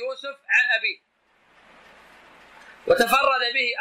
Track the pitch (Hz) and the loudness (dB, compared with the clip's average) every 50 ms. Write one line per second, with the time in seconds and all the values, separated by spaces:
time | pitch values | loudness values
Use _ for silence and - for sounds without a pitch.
0 | 233 262 262 262 269 277 277 - _ - 202 226 247 247 240 226 220 214 190 - | -2 -6 -10 -10 -12 -14 -14 -14 _ -2 0 0 2 2 0 -2 -2 -4 -8 -8
1 | _ _ _ _ _ _ _ _ _ _ _ _ - - - - - - - - | _ _ _ _ _ _ _ _ _ _ _ _ -20 -20 -20 -20 -20 -20 -20 -20
2 | - - - - - - - - - - - - - - - - - - - - | -20 -20 -20 -20 -20 -20 -20 -20 -20 -20 -20 -20 -20 -20 -20 -6 0 2 2 2
3 | 240 226 - 269 277 269 269 254 247 240 254 269 247 240 233 233 | 4 4 2 2 4 2 2 2 0 -2 -2 -2 -2 -2 -2 -2